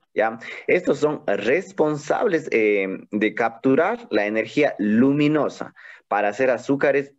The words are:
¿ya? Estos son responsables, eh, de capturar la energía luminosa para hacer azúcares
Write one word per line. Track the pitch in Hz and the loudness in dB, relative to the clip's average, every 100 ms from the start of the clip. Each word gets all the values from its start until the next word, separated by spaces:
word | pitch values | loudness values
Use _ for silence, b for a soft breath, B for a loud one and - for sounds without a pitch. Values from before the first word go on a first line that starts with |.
| _ - | _ -2
¿ya? | 110 117 B B B | -2 -2 B B B
Estos | 180 175 139 | 0 0 0
son | 147 147 - | 0 -2 -4
responsables, | 98 104 156 196 - 151 147 - 151 226 160 - | -2 0 0 -2 -2 -2 -2 -2 -2 0 0 0
eh, | 113 107 101 95 95 - | 0 2 2 0 -6 -6
de | 104 104 - | 0 0 0
capturar | 117 - 135 135 180 240 - | -4 -2 0 2 2 -2 -2
la | 107 104 | -2 0
energía | 110 110 151 143 - | -2 -2 0 0 0
luminosa | 104 110 135 143 147 156 113 - - B B B - | 0 4 4 4 2 2 -2 -4 -14 B B B -4
para | 101 104 | -2 0
hacer | 104 131 | 0 0
azúcares | 117 - 139 147 139 139 | 0 0 0 2 2 -2